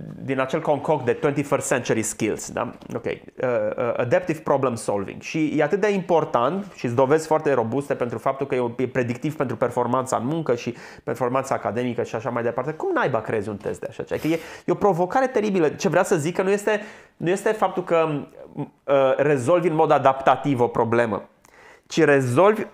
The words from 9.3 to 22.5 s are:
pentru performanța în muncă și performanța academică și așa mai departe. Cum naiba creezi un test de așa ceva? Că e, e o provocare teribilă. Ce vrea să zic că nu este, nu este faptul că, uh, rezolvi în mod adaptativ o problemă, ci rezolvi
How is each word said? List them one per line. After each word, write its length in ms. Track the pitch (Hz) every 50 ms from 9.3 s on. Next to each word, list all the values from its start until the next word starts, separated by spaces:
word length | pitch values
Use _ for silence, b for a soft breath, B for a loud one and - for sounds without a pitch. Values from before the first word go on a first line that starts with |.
| 151
pentru 200 | - 143 123 120
performanța 600 | 101 131 117 117 123 120 120 123 131 123 127 117
în 100 | 107 110
muncă 280 | 131 160 170 151 135 120
și 200 | - - 120 113 B B B B B B
performanța 500 | - 123 - 131 120 127 135 127 - 123
academică 480 | 110 - 107 104 120 123 123 113 113 110
și 120 | - -
așa 160 | 113 110 131
mai 120 | 120 120 117
departe. 300 | 117 113 131 123 151 151
Cum 200 | - 349 392 349
naiba 260 | 285 220 156 123 113
creezi 280 | 110 - 113 110 98 110
un 80 | 104
test 240 | 98 - - 98 -
de 60 | - -
așa 140 | - - -
ceva? 180 | - - -
Că 60 | -
e, 120 | 151 165 160 B B B B B
e 80 | - 180
o 20 |
provocare 520 | - - 202 180 165 180 180 - 262 269
teribilă. 420 | 254 262 220 202 214 190 185 156 143
Ce 200 | 143 - - 190
vrea 140 | 151 175 196
să 140 | - 208
zic 180 | 160 135 165 175
că 80 | - 190
nu 80 | 190
este, 300 | 202 202 202 220 214 202 214 B B B B B B
nu 120 | - 151 160
este 200 | 185 196 202 220
faptul 360 | 214 214 202 185 185 185 175
că, 240 | - 170 165 160 156 147 139 - - - - - - -
uh, 600 | - 139 - _ _ - - 143 135 135 131 135
rezolvi 520 | - 143 151 151 135 117 131 175 175 165 180
în 60 | 156
mod 160 | 156 160 147
adaptativ 720 | 151 139 131 135 135 - - 147 131 - - 147 135 120
o 60 | 120
problemă, 560 | 113 - 127 117 113 117 120 120 110 101 92 - - _ _ _ B B B B B B B B
ci 180 | - - 170 156
rezolvi 580 | 143 143 139 131 123 120 147 180 208